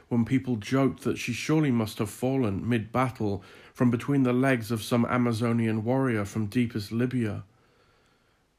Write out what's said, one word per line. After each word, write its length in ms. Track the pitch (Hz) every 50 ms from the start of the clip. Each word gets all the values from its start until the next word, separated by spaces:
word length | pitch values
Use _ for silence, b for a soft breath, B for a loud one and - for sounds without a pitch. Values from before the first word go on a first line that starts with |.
| B
when 180 | B 123 117 113
people 300 | - 131 131 135 127 120
joked 480 | 107 101 - 131 135 135 127 120 - -
that 160 | 120 - -
she 140 | - - 117
surely 400 | - - - 156 160 156 139 120
must 260 | 117 110 104 - -
have 120 | 113 104
fallen 580 | - - 127 131 135 135 123 104 95 92 - 113
mid-battle 760 | 123 113 104 120 - 123 131 123 - - 110 101 101 98 B B B B B B B
from 160 | - 131 120
between 320 | 120 113 - - 143 139 131
the 100 | 123 123
legs 380 | 127 131 135 131 120 107 101
of 140 | 117 107 -
some 200 | - 123 120 117
Amazonian 760 | - - 127 123 120 113 110 123 117 117 117 113 110 110 110 107
warrior 420 | 117 131 135 135 127 113 107 98
from 220 | 95 - 110 107
deepest 460 | 101 - 127 120 113 - 110 98 - 110
Libya. 500 | 117 127 123 131 123 113 104 104 107 104 _ b b b b b b b b b b b b b b b b b b b b b